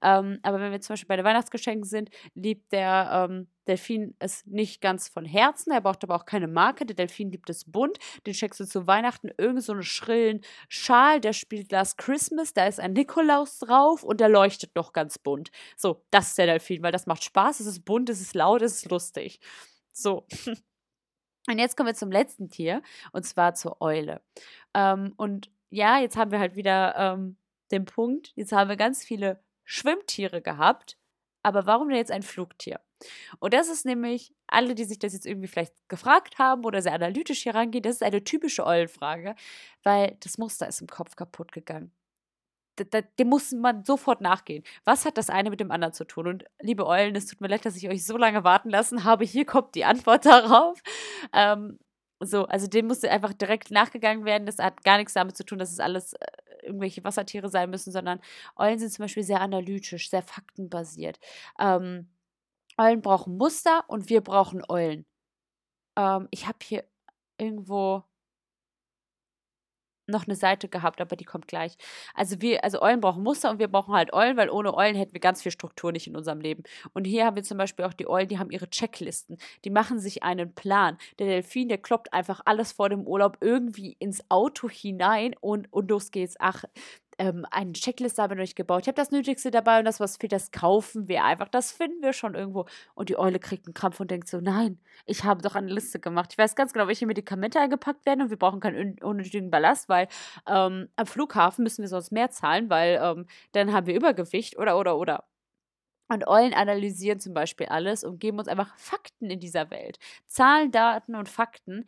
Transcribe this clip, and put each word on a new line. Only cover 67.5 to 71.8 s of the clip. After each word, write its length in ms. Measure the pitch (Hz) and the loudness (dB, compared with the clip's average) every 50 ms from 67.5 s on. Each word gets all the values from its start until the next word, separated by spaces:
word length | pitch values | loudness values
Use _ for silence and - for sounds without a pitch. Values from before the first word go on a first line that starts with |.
| 214 208 190 185 202 202 196 190 190 196 190 _ _ _ _ _ _ _ _ _ _ _ _ _ _ _ _ _ _ _ _ _ _ _ _ _ _ _ _ _ _ _ _ _ _ _ _ _ _ _ _ - | -8 -8 -8 -6 -2 -2 0 0 -2 -2 -6 _ _ _ _ _ _ _ _ _ _ _ _ _ _ _ _ _ _ _ _ _ _ _ _ _ _ _ _ _ _ _ _ _ _ _ _ _ _ _ _ -6
noch 180 | 208 208 170 | -6 -6 -4
eine 100 | 208 202 | -6 -4
Seite 320 | 196 202 185 196 196 - 190 | 0 2 2 2 0 -2 -8
gehabt, 320 | - 180 170 165 - - | -8 -4 -4 -4 -4 -4
aber 160 | 175 170 180 | -6 -8 -8
die 80 | - - | -10 -10
kommt 240 | - - 160 - - | -14 -16 -16 -14 -12
gleich. 280 | - 165 165 170 - _ | -8 -8 -8 -8 -10 _